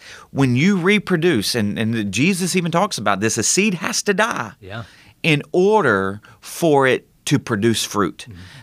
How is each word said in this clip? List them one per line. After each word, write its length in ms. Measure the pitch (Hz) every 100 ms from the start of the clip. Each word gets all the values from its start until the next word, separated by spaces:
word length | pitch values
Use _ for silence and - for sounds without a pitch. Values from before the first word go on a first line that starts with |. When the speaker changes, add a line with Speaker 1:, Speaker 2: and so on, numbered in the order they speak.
| - - -
Speaker 1:
when 240 | - 135
you 220 | 123 180 196
reproduce, 800 | 175 208 - 180 175 123 92 120
and, 200 | 104 95
and 360 | 110 113 101
Jesus 420 | 95 165 180 180
even 160 | 175 170
talks 280 | 165 202 -
about 200 | 107 98
this, 180 | 110 117
a 60 |
seed 320 | 104 - 214
has 260 | 180 185 220
to 100 | -
die 380 | 190 226 151 110 -
Speaker 2:
Yeah. 240 | 92 110 107 - - _
Speaker 1:
in 180 | 165 147 -
order 720 | 175 196 214 143 101 95 104 - -
for 460 | - - 170 139 131
it 220 | 117 - _
to 160 | - 139
produce 420 | - 110 117 107
fruit. 420 | - 104 87 - -
Speaker 2:
Mm-hmm. 120 | 90 92 135